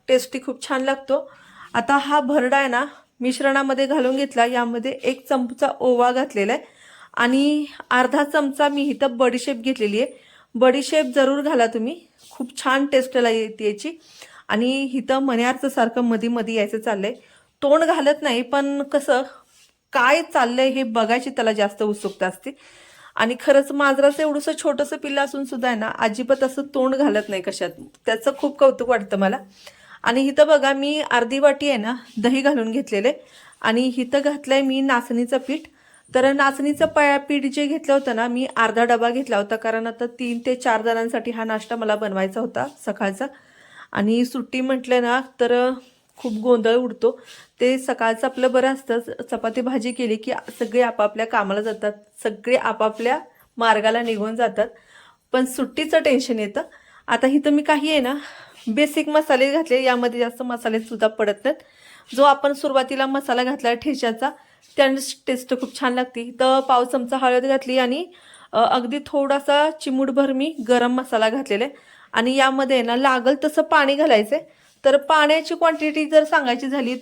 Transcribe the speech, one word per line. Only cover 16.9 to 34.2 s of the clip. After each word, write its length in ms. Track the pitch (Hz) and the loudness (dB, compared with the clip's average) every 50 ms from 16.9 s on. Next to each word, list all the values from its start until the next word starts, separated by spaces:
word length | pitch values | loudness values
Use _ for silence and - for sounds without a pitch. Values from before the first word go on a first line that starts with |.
| 214 196 190 214 247 247 _ _ _ _ _ _ _ - - | -4 -4 -4 -6 -6 -8 _ _ _ _ _ _ _ -2 2
तोंड 220 | 277 285 320 330 | 4 4 4 4
घालत 380 | 311 349 320 277 285 294 294 302 | 2 2 2 2 0 0 0 0
नाही, 200 | 285 240 233 254 | -2 -2 -2 -2
पण 400 | 240 - 277 285 277 277 277 285 | -2 -2 -2 -2 -2 -2 -4 -4
कसं 400 | 277 - 285 285 - 269 247 269 - - - _ _ _ _ _ _ _ _ _ _ - | -2 -2 -2 0 2 0 0 0 -4 -12 -20 _ _ _ _ _ _ _ _ _ _ 0
काय 300 | 277 240 254 294 330 320 330 - | 2 2 4 4 2 0 0 0
चाललंय 360 | 311 247 233 240 254 262 269 | 0 0 2 2 0 0 0
हे 140 | 254 269 269 | 0 0 -4
बघायची 480 | 233 220 233 220 214 233 247 262 285 | -2 0 0 0 2 0 -2 -2 -4
त्याला 220 | 262 - 233 220 214 | -4 -2 0 0 0
जास्त 300 | 208 202 208 208 - 220 | 0 0 -2 -2 -2 -2
उत्सुकता 440 | 214 208 208 - 196 196 - 196 | -2 -2 -4 -6 -8 -6 -4 -4
असते. 240 | 185 185 - - 269 277 _ _ - - - - - - - - - - | -4 -4 -6 -12 -14 -14 _ _ -20 -20 -20 -20 -20 -20 -20 -20 -12 -4
आणि 200 | - 220 226 247 247 | -2 -2 -2 -2 -2
खरंच 320 | - 311 277 277 277 277 277 | 2 4 4 4 4 2 0
मांजराचं 500 | 285 285 277 269 269 277 285 285 294 311 | 2 2 2 4 4 4 4 4 2 -2
एवढंसं 300 | 302 294 294 294 - 311 311 - | -2 -2 -2 -4 -4 -6 -2 -2
छोटंसं 340 | 320 285 247 285 285 311 | -2 0 0 -2 -4 -4
पिल्लं 280 | 294 - 294 277 277 277 | -8 -8 -4 -2 -2 -2
असून 200 | 269 269 277 277 | -2 -4 -8 -8
सुद्धा 240 | 262 294 240 240 247 | -8 -6 -4 -2 -2
आहे 80 | 240 | -2
ना 120 | 214 220 220 - - | -2 -4 -6 -4 -2
अजिबात 440 | - 226 208 226 254 240 277 269 269 | -2 -2 -2 -2 0 0 0 2 0
असं 200 | 262 262 277 277 | -2 -2 -4 -8
तोंड 340 | 285 - 277 254 262 262 | -6 -2 -2 0 0 0
घालत 320 | 262 285 294 208 214 208 - | 2 2 2 2 0 -2 -4
नाही 140 | 202 190 180 | -6 -6 -6
कशात, 280 | 202 190 - 190 175 170 - - - _ _ - | -6 -6 -6 -6 -8 -8 -12 -20 -20 _ _ -4
त्याचं 240 | - 226 226 226 277 277 - | -4 -2 0 0 -2 -2 -2
खूप 200 | - 285 285 - | -4 -4 0 4
कौतुक 300 | 285 262 254 254 247 233 | 4 4 4 2 0 0
वाटतं 300 | 247 220 202 - 208 190 | 0 -2 -2 -4 -2 0
मला. 200 | 196 190 220 - - - - _ - - - _ - - - - - | 0 0 -2 -4 -8 -12 -20 _ -20 -20 -20 _ -20 -20 -16 -6 -2
आणि 240 | - 240 262 269 | 0 0 2 0
इथं 200 | 277 269 294 302 | 2 4 4 6
बघा 260 | 302 311 285 269 269 277 | 6 6 4 4 2 0
मी 300 | 277 277 285 302 302 294 - | 0 -2 -2 -2 -2 -2 0
अर्धी 280 | - 240 233 226 262 277 | 0 0 0 0 0 4
वाटी 300 | 277 294 277 277 294 285 | 4 4 4 4 0 -2
आहे 100 | 269 226 | -2 -2
ना 160 | 208 220 254 254 - - - 226 208 | -2 -4 -6 -8 -10 -14 -8 -2 0
दही 180 | 240 262 269 | 2 2 2
घालून 320 | 269 285 302 254 226 220 220 | 2 2 2 0 -2 -2 -2
घेतलेलं 360 | 269 - - 214 196 202 262 | -4 -4 -2 -2 0 0 0
आहे 80 | 294 - - - - - - - - _ | -2 -2 -8 -20 -20 -20 -20 -20 -14 _
आणि 320 | - - 226 240 254 262 240 | -2 0 2 2 0 0 0
इथं 240 | 254 254 247 262 285 | -2 -4 0 0 0